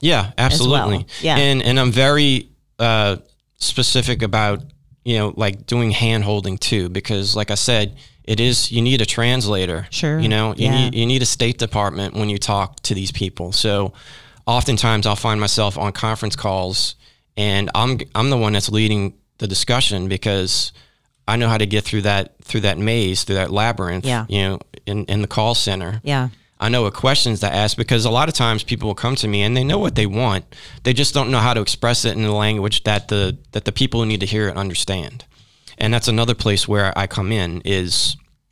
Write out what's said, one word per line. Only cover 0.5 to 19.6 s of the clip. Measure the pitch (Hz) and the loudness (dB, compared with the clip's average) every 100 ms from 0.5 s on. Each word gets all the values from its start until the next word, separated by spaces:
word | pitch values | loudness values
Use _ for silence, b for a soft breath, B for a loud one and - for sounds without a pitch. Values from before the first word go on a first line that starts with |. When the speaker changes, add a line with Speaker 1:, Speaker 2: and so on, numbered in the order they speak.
| 165 | 4
Speaker 2:
well. | 127 139 | 4 2
Speaker 1:
absolutely. | 104 98 - B | 2 -2 -4 B
Speaker 2:
Yeah. | 160 143 | 0 2
Speaker 1:
And, | 139 135 | 4 2
and | 120 131 | 2 2
I'm | 123 | 2
very, | 117 135 147 143 131 - _ _ - | 4 4 4 4 2 -2 _ _ -2
uh, | 117 113 101 92 - _ _ - | 0 2 2 0 -8 _ _ -6
specific | - - 117 131 127 113 | -4 0 2 2 0 -2
about, | 107 110 104 101 - - _ - | 0 0 0 -2 -6 -20 _ -10
you | 120 113 | -2 0
know, | 104 | 0
like, | - 104 98 | 0 -2 -2
doing | - 120 113 | -2 0 2
hand | 104 113 113 | 2 2 2
holding | 101 104 98 95 | 0 0 -2 -4
too, | - 110 87 | -2 0 -2
because | 92 - 101 98 | -4 -2 -2 0
like | 107 107 | -2 0
I | |
said, | 101 - 113 101 - B B | 0 2 2 0 -6 B B
it | - 110 | -4 0
is, | 120 120 - | 2 2 0
you | 117 | 2
need | 120 131 | 2 2
a | |
translator. | 104 - 120 127 104 98 90 82 - | 0 0 0 0 0 0 -2 -4 -6
Speaker 2:
Sure. | - 156 156 | -4 -2 0
Speaker 1:
You | 156 | 2
know, | 107 110 | 2 0
you | 98 113 | 0 2
Speaker 2:
Yeah. | 123 127 | 2 2
Speaker 1:
need, | |
you | 117 117 | 2 2
need | 131 | 2
a | |
State | 123 - 120 - | 0 0 0 0
Department | 113 107 101 80 98 | -2 0 -2 -2 -4
when | 107 104 | -2 -2
you | 101 | -2
talk | - 101 95 - | 0 0 -2 -6
to | - | -4
these | 98 95 | -4 -4
people. | - 95 - 87 | -4 -6 -6 -4
So | - 110 101 95 B B B B B | 0 2 2 0 B B B B B
oftentimes | - 120 120 110 113 110 | 0 2 2 2 2 2
I'll | 104 | 0
find | 104 117 107 | 0 0 0
myself | 104 113 104 73 | 0 0 0 0
on | 101 | -4
conference | - 110 110 107 | -4 -4 -4 -4
calls | - 104 95 92 95 - - b b b - | -4 -2 -2 -2 -2 -4 -6 b b b -4
and | 104 98 101 | 0 0 0
I'm, | 101 123 127 - | 0 0 -2 -4
I'm | 110 135 | -2 0
the | 127 | 2
one | 107 | 2
that's | 104 - | 0 0
leading | 107 107 104 98 - _ - | 2 2 2 -2 -6 _ -8
the | 104 | -4
discussion | 95 | -2